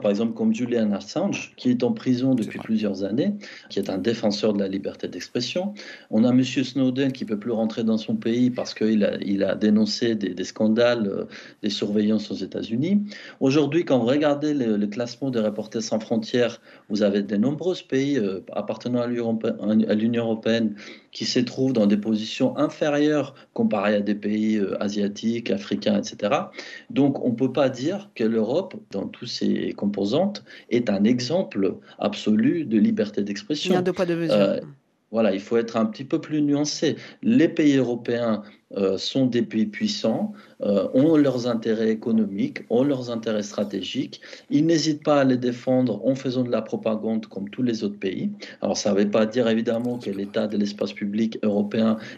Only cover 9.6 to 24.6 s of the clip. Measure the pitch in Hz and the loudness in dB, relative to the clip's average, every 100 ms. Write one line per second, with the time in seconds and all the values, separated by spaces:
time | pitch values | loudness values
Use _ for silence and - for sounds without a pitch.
9.6 | 107 107 107 - 117 107 95 90 90 - | 4 4 4 2 0 0 -2 -4 -8 0
10.6 | 110 110 120 120 101 92 90 - - - | 2 4 4 2 0 -2 -6 -12 -20 -8
11.6 | 107 - 107 104 104 107 - 92 95 98 | -6 -2 0 2 2 2 -2 -6 -6 -6
12.6 | 104 117 165 208 208 - - - 135 147 | -4 -2 2 2 0 -10 -18 -2 2 4
13.6 | 139 165 - 131 117 147 151 143 151 147 | 4 2 2 2 4 2 2 2 0 0
14.6 | 113 104 104 123 120 - 139 117 107 104 | 2 0 0 -4 -6 -4 -4 0 -2 -2
15.6 | 104 117 110 110 - 113 110 123 117 - | -6 -6 -4 -4 -2 -4 0 0 0 -2
16.6 | - - _ 104 104 101 98 101 127 151 | -18 -20 _ 0 2 2 0 0 0 0
17.6 | 170 175 - 135 139 139 98 95 - 101 | -4 -4 -2 0 0 0 0 -4 -6 -8
18.6 | 101 107 127 123 120 120 113 113 113 110 | -6 -6 -2 -2 -2 -2 -2 -2 -2 -2
19.6 | 101 110 - 107 113 117 113 110 110 113 | 2 2 4 2 2 0 0 -2 0 0
20.6 | 110 104 - - _ - 110 127 123 - | 0 -4 -14 -20 _ -8 -2 0 0 0
21.6 | 131 117 101 104 113 107 110 - 127 131 | 0 4 4 4 2 0 -2 0 0 0
22.6 | 147 - 156 147 151 147 139 - - - | -2 0 0 2 2 2 -2 -8 -10 -2
23.6 | 110 107 101 104 104 104 104 107 110 107 | 0 2 2 2 0 -2 -2 0 2 2